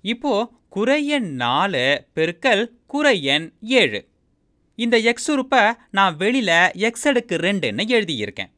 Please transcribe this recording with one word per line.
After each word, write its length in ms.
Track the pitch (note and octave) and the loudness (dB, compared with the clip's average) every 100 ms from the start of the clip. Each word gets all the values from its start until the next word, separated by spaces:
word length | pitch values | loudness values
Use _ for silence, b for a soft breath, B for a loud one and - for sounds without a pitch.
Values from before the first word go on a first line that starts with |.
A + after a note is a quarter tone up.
இப்போ 560 | G3 A#3+ D4 G#3 A#3 _ _ | -6 -4 -2 -2 -2 _ _
குறை 380 | G3 A#3 D4+ D4 | -4 0 0 0
எண் 280 | D4 G3 C3 | -2 -4 -2
நாலு 720 | A#2+ C#3 G3 D3 C3 C#3+ _ - | 0 0 0 0 0 0 _ -4
பெருக்கல் 560 | E3 E3+ C4+ G3+ A#3 _ _ | -4 0 0 0 -2 _ _
குறை 360 | C#4+ D4+ G3+ | 0 2 2
எண் 300 | C3+ D3 D#3+ _ | 0 -2 -2 _
ஏழு. 460 | A3 B3+ D#3 G#2 - _ _ _ _ _ _ - | 0 2 2 -2 -10 _ _ _ _ _ _ -6
இந்த 240 | A#3 A#3 | 0 2
எக்ஸ் 320 | A3+ A#3 - | 2 -2 -2
உறுப்பை 420 | D4 C4 C4 G#3+ A#3 b | -2 0 2 2 -2 b
நான் 260 | G3 G3 D3+ | 0 0 0
வெளியில 560 | G3 C4 G3+ E3 F3+ | -2 0 2 4 2
எக்ஸ் 340 | F3 G#3+ A3+ D4 | 0 -4 0 0
அடுக்கு 300 | B3 A#3 E3+ | 0 -2 -2
ரெண்டுன்னு 460 | F#3+ G3+ C3+ G#2+ G#3+ | -2 -2 -2 -4 0
எழுதியிருக்கேன். 640 | A#3+ F3+ C3 G#2 - F#2+ | 0 0 -6 -6 -8 -14